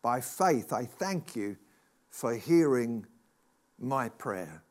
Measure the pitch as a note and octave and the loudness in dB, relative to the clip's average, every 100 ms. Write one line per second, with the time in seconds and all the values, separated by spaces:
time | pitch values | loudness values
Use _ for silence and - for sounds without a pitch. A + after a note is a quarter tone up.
0 | A#2+ B2+ B2+ - F#3+ F3+ - A2+ A#2+ - | 0 0 -4 0 2 2 0 -6 -6 -6
1 | F#3 F#3 - A#2+ G2+ G2+ _ _ _ _ | -4 -4 -6 -6 -6 -6 _ _ _ _
2 | _ - A#2 A#2 B2+ E3+ D#3 B2+ A#2 A#2 | _ -6 -4 -4 4 6 6 4 2 -4
3 | G2 _ _ _ _ _ _ _ A#2+ C3+ | -8 _ _ _ _ _ _ _ -4 -2
4 | A#2 - C3 G2 E2 D#2 _ | -2 -6 -6 -4 -6 -12 _